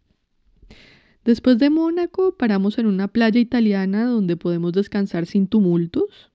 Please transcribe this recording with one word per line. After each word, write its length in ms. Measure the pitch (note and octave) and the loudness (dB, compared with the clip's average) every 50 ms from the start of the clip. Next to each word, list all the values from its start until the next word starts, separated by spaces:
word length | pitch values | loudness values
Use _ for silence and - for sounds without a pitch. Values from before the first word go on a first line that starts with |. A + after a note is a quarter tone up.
| _ _ _ _ _ _ _ _ _ _ _ _ - - - - - - - _ _ _ _ _ _ | _ _ _ _ _ _ _ _ _ _ _ _ -20 -20 -20 -20 -20 -20 -20 _ _ _ _ _ _
Después 360 | A3+ A#3 - - B3+ B3+ A3 | 0 0 2 2 2 4 4
de 100 | C#4 C#4+ | 4 2
Mónaco, 680 | D4+ D#4+ D#4+ E4 E4 F4 F4 E4+ - - F#4+ F#4+ F#4 | 2 2 0 0 0 -2 -4 -4 -2 -2 -2 -2 0
paramos 420 | - B3 A3 G3+ G3 F#3+ G3+ G#3+ - | 0 -2 0 0 0 0 -2 -2 -2
en 80 | A3+ G#3+ | -2 -2
una 200 | G3 F#3 G3 G3+ | 0 -2 -4 -4
playa 320 | - A3+ A#3 A3 G#3 A#3+ | -2 0 0 2 2 2
italiana 680 | A#3+ A#3+ - A#3+ A3+ G#3+ G3 G3 F#3+ F#3+ G3 G#3+ A#3 | 0 0 0 0 0 0 0 0 -2 -2 -2 -2 -2
donde 320 | B3 B3 A3 G3 F3 E3+ E3+ | -2 -2 -2 -2 -2 -2 -4
podemos 360 | - F3 F3 E3+ E3+ F3 E3+ | -4 -4 -4 -2 -2 -2 -2
descansar 540 | G3 G3+ - - G3+ G3 F#3+ - E3+ E3+ - | -2 -2 -2 -4 -4 -4 -4 -4 -6 -6 -2
sin 200 | - G3+ G3 F#3+ | -2 -2 0 2
tumultos. 840 | - A3 G3 F3 E3+ E3+ E3+ E3+ - C#4+ G4+ G4+ - - - _ | 2 2 2 2 2 0 0 -2 -2 -4 -4 -4 -6 -12 -20 _